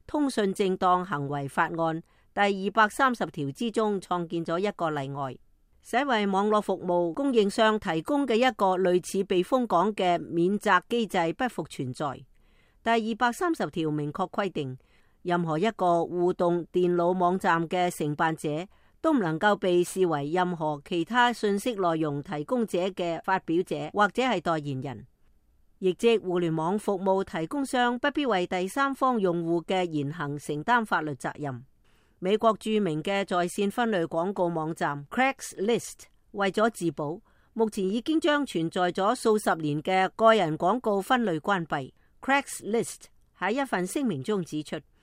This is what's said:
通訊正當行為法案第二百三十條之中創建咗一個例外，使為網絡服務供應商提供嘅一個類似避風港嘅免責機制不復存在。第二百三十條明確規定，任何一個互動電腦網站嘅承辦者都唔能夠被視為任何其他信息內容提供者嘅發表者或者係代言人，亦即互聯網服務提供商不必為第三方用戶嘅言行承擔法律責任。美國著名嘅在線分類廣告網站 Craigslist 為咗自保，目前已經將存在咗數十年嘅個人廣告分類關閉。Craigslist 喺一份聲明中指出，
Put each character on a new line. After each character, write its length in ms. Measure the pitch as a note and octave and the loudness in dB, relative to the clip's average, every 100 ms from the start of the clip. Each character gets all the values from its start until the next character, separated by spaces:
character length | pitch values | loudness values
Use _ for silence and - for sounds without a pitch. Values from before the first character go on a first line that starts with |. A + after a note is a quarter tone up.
| - | -6
通 220 | D4+ C#4 | -2 0
訊 240 | A3+ G3 | 0 0
正 240 | G3 G3 F#3 | 0 0 2
當 280 | F#3 F3+ | 2 2
行 220 | F3+ D3 C#3 | 0 -4 -4
為 220 | C#3+ C#3 | -4 -4
法 160 | - | -2
案 380 | D#3+ E3 E3 D#3+ - _ _ | 0 0 -2 -2 -8 _ _
第 60 | G3 | 0
二 280 | G3+ G3 G3 | 0 0 0
百 160 | A3+ G#3+ | 4 4
三 280 | - D#4 | 4 0
十 100 | F4+ E3 | 0 -4
條 240 | - C#3 | -4 -6
之 200 | - A#3 | -4 -4
中 280 | A3+ G#3+ G3 | 0 0 -2
創 300 | - F3+ E3+ | -2 -4 -4
建 160 | E3+ | -6
咗 140 | E3 E3+ | -4 -2
一 120 | G3+ | -2
個 180 | - E3 | -2 -4
例 200 | D3 C3+ | -4 -6
外， 260 | C#3 C3+ - _ _ _ _ - | -8 -8 -10 _ _ _ _ -2
使 160 | A#3+ | 0
為 240 | C#4+ A3 G3+ | 2 2 2
網 220 | F#3+ G#3+ | 2 2
絡 140 | G#3+ | 2
服 120 | G3+ F#3+ | 0 -2
務 300 | F3+ F3 E3+ | 0 2 2
供 180 | D#3 C#4 | 0 0
應 160 | A#3 G3+ | 2 2
商 280 | A3+ A3 G#3+ | 4 4 4
提 220 | G3 D#3+ | 0 -2
供 260 | D#3 C#4+ C4 | 0 0 2
嘅 100 | A3+ | 2
一 140 | B3+ | 2
個 260 | A3 G3 F#3 | 2 0 2
類 280 | F3+ F3+ - | 2 2 0
似 160 | F#3 | -4
避 180 | F#3+ F#3 | 0 0
風 240 | F3+ C4 A#3 | 2 0 2
港 280 | F3 G3+ | 2 2
嘅 240 | G3+ F3+ E3+ | 0 2 0
免 400 | D#3 E3+ F3+ G#3 | 0 0 0 2
責 220 | G#3 F3+ - | 4 2 2
機 180 | A#3+ G#3 | -2 0
制 120 | F#3+ E3 | 0 0
不 100 | - | -2
復 220 | B3+ - D#3 | -4 -4 -8
存 260 | - B2+ | -8 -8
在。 320 | - D3 B2+ - _ _ _ _ _ | -6 -6 -8 -16 _ _ _ _ _
第 280 | A3+ A#3 A3 | 0 2 0
二 20 | G#3+ | 0
百 140 | A#3+ | -2
三 240 | A#3 F4+ | 0 -2
十 120 | E4 E3 | -2 -4
條 240 | E3+ D#3 | -2 -2
明 200 | D3+ D3 | -2 -4
確 200 | E3+ F3+ | -4 -4
規 200 | - G3 | -2 -4
定， 280 | D#3+ C3 C3 _ _ _ _ | -4 -8 -10 _ _ _ _
任 240 | F3 F3 | -2 -2
何 140 | E3 D#3 | 0 0
一 120 | A3 | 0
個 320 | A3 F3+ E3+ D#3+ | 0 2 2 0
互 260 | F3 F3 | 0 0
動 340 | F#3 F3 F3 E3 | 2 0 0 0
電 220 | F#3 F3 | 0 2
腦 180 | F3 E3+ | 2 2
網 260 | F#3 F3 F#3 | 2 2 2
站 300 | F#3+ E3 D#3+ | 2 0 0
嘅 220 | F#3 F3+ | 0 0
承 260 | - D3+ D3 | -2 -4 0
辦 180 | D#3+ | -2
者 320 | D#3+ D#3 D3+ F#3 _ _ _ | -2 -4 -6 -8 _ _ _
都 100 | D#4+ | 0
唔 60 | C#4 | 2
能 200 | E3+ D#3 | 0 2
夠 160 | G#3 G3+ | 2 2
被 280 | F#3 F3 | 2 2
視 220 | F3 F#3+ F3 | 2 0 0
為 240 | D3 C#3+ | 0 0
任 260 | F3+ F3+ E3 | 0 0 0
何 240 | D#3 C#3+ - | -4 -4 -4
其 160 | F3 | -4
他 260 | E3 B3 A#3+ | 0 2 2
信 280 | A3+ G#3 G3+ | 2 0 0
息 160 | B3+ | -2
內 260 | G3 F3 D#3+ | 0 0 0
容 220 | D#3 C#3+ | -2 -4
提 200 | F3+ D3+ | -6 -8
供 220 | D3 B3 G#3+ | -2 -2 0
者 120 | F3 F#3+ | -2 -2
嘅 340 | F#3 E3+ D#3+ | -4 -4 -4
發 160 | - F#3+ | -2 -2
表 220 | - E3 | 0 -2
者 280 | - D3 D3+ | 0 -4 -4
或 160 | G3+ G3+ | 0 0
者 140 | - | 2
係 180 | B3+ F#3 | 0 0
代 180 | F3 D#3+ | 0 -2
言 220 | C#3+ C3 | -4 -6
人， 260 | C3+ G#2+ - _ _ _ _ _ _ - | -8 -12 -16 _ _ _ _ _ _ -4
亦 120 | F#3 | -2
即 240 | E3+ A#3 A3 | 2 2 2
互 220 | F#3 F3+ | 2 0
聯 180 | E3+ D#3+ | 0 0
網 220 | D#3+ G#3 | 0 -2
服 200 | - F#3+ | -2 0
務 240 | G3 F#3+ | 2 2
提 240 | F#3+ F3 E3 | 0 -4 -4
供 160 | D4 | -4
商 360 | C4+ B3+ A#3+ B3 | -2 0 0 0
不 120 | C#4+ | -2
必 140 | D4+ | 0
為 220 | C4+ F#3 F3+ | 0 0 0
第 200 | F#3 F#3 | -2 -2
三 280 | C#4 C#4 | 0 -2
方 260 | C4+ C4 A#3 | 0 0 2
用 240 | F#3 E3+ | 2 0
戶 180 | E3 E3+ | 0 0
嘅 220 | - F#3+ F3 | 0 -2 0
言 240 | D#3 C#3 | -2 -4
行 280 | E3+ C#3+ C#3+ | -4 -6 -6
承 260 | - D3 | -6 -4
擔 180 | D3+ A#3+ | 0 0
法 200 | A3 F3 | 2 -2
律 80 | D#3 | -4
責 200 | C3+ D#3 - | -6 -8 -6
任。 240 | C#3+ A#2+ C3+ _ _ _ _ - | -8 -8 -14 _ _ _ _ -6
美 180 | F3+ G#3+ | 0 2
國 180 | A3+ G3+ | 2 2
著 120 | A3 G#3+ | 0 0
名 220 | F#3 D#3 | 0 -2
嘅 240 | F3 G3 G3 | -2 -2 0
在 100 | F3+ F3 | 0 0
線 220 | - G3+ | 0 -2
分 200 | B3 A#3 | 0 0
類 140 | F#3+ | 0
廣 280 | E3 E3 F#3 | 0 -2 -2
告 140 | G3 F3 | 0 0
網 280 | E3 D#3 | 0 -4
站 320 | E3 E3 C#3+ C#3+ | -4 -4 -4 -6
Craigslist 920 | A#3+ C4 - - - G3+ A3 - - - _ _ | 0 0 -2 -10 -4 0 0 -2 -16 -20 _ _
為 200 | G3+ G3 | -2 0
咗 200 | G#3+ A3+ | 2 0
自 200 | - E3+ | 0 -4
保， 280 | D3+ D3 F#3+ _ _ _ | -4 -6 -8 _ _ _
目 160 | A3 A3 | -2 0
前 160 | G#3+ F#3 | 0 -2
已 140 | A3+ | -2
經 180 | D#4+ D#4 | 0 0
將 280 | D4+ D4 C4+ | 2 2 0
存 240 | E3+ D#3+ | -2 -2
在 200 | F#3+ F3+ | 0 0
咗 240 | F3+ G3 | 2 0
數 220 | B3 A3+ G#3+ | 2 2 2
十 180 | G#3 E3+ | 2 0
年 260 | D3+ D3+ | 0 -2
嘅 260 | F#3 F#3 F#3 - | 0 2 2 4
個 160 | A3 | 6
人 240 | A3 D#3+ D#3 | 6 4 2
廣 240 | E3+ B3 | 2 2
告 220 | A3+ G3 | 0 0
分 200 | F#3 B3+ | 0 0
類 140 | G#3+ D#3 | 2 -2
關 280 | - F#3+ E3 | 0 -2 -2
閉。 260 | D3+ C3 _ _ _ | -6 -6 _ _ _
Craigslist 800 | - C#4 - - F3+ A#3 - - - _ _ - | 0 0 0 -10 -4 -2 -2 -8 -20 _ _ -6
喺 220 | F#3 C4 | -4 -2
一 40 | C4 | -2
份 200 | F#3+ F3+ | -2 -2
聲 200 | D4+ B3 | -2 -2
明 160 | C#3 | -2
中 200 | C3 G3+ | -2 -2
指 200 | E3 D3+ | -2 -8
出， 180 | - D#3+ - _ | -8 -10 -12 _